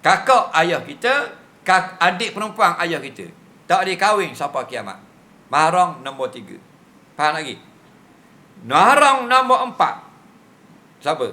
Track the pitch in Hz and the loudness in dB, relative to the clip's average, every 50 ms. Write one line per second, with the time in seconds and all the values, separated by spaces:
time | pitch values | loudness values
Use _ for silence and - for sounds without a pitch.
0 | - 156 185 180 - - - - - - - 156 165 175 170 143 127 143 147 143 | 2 2 0 0 4 2 4 4 2 0 0 0 0 0 0 -4 -6 -10 -16 -6
1 | - 240 269 285 285 - - - - _ _ _ _ - 185 240 240 - - - | -2 -2 0 0 -2 -6 -10 -18 -20 _ _ _ _ 2 2 2 2 -2 -4 0
2 | 165 180 185 180 226 208 - 196 214 220 - - 214 180 175 - 175 170 165 147 | 0 0 0 0 -6 -8 -6 -8 -8 -8 -2 0 0 0 2 0 -4 -4 -4 -6
3 | 131 139 131 - 95 85 - _ _ _ _ _ _ _ 165 190 190 175 180 175 | -8 -12 -14 -16 -18 -18 -18 _ _ _ _ _ _ _ -2 0 0 -2 -2 0
4 | 196 208 214 208 190 156 123 117 147 143 - 139 123 - 127 117 107 101 92 92 | 2 2 2 2 0 -4 -6 -8 -10 -6 -6 -6 -8 -6 -10 -10 -10 -10 -14 -16
5 | - - _ - _ _ _ _ _ _ - 143 156 160 170 180 180 175 - - | -18 -20 _ -20 _ _ _ _ _ _ 0 0 2 2 4 2 2 0 0 -10
6 | 131 135 135 - 131 127 - 123 107 95 98 95 - _ _ _ _ _ _ _ | -12 -14 -10 -8 -8 -10 -8 -12 -18 -18 -20 -20 -20 _ _ _ _ _ _ _
7 | _ _ _ - 147 151 156 160 156 135 107 85 - - - _ _ - _ _ | _ _ _ -2 -2 -2 -2 -2 -6 -10 -12 -14 -16 -20 -20 _ _ -20 _ _
8 | - _ _ _ _ _ _ - - _ _ - - 113 131 151 185 226 269 294 | -20 _ _ _ _ _ _ -20 -20 _ _ -20 -10 0 2 4 6 6 6 6
9 | 294 277 269 269 254 240 254 262 262 254 254 254 254 254 208 - 180 135 - - | 6 6 4 2 0 2 2 2 4 4 2 2 2 -4 -2 0 -2 -2 -2 -6
10 | - - - - _ - _ _ _ _ _ _ _ - - - _ _ _ _ | -16 -20 -20 -20 _ -20 _ _ _ _ _ _ _ -20 -20 -20 _ _ _ _
11 | - 143 160 151 127 110 | -4 -4 -4 -2 -4 -6